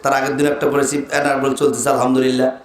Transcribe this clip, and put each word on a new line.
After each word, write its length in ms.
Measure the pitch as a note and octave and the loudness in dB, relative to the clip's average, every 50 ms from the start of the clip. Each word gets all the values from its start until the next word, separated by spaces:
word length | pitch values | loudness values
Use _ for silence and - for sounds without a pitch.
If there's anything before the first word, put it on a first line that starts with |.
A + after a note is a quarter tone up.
| - | -2
তার 100 | C3+ C3+ | 0 0
আগের 240 | C3+ C3+ C#3 C3 | 0 0 -2 -2
দিন 100 | C3+ D3 | 0 0
একটা 200 | C#3+ C#3+ - D3 | 0 0 0 0
করেছি, 380 | C#3 C#3 C#3+ C3+ C3 C#3+ C#3+ C3+ - | 0 0 0 0 0 -2 -4 -4 -2
এনার 440 | D3 C#3+ C#3+ C#3+ C#3 C3 C3+ C3+ C3 | -2 0 0 0 0 0 0 -2 0
চলতেছে, 340 | - C#3+ C#3 B2 A#2 - C#3+ | 2 0 0 0 0 0 0
আলহামদুলিল্লাহ। 640 | C3 B2+ B2 B2+ C3 C3 B2+ C3 B2+ B2+ C3 B2+ B2+ - | 0 2 2 2 2 2 2 2 2 0 0 0 -2 -6